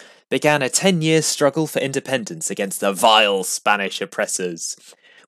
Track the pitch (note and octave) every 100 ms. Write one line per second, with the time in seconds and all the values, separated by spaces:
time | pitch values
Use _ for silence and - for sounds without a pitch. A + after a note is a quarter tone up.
0 | - _ _ C3 D3+ D3 B2+ - F#3+ F3+
1 | D#3 D#3+ D3+ - D3 D#3+ D#3 - C3+ C3+
2 | B2 C3 G#2 E2 - G2 G2 - G2+ F#2+
3 | A#2 A2 G#2+ G2 F#2 - - G#2 G2 -
4 | G2 - G2+ - F2+ E2+ - - - -
5 | _ _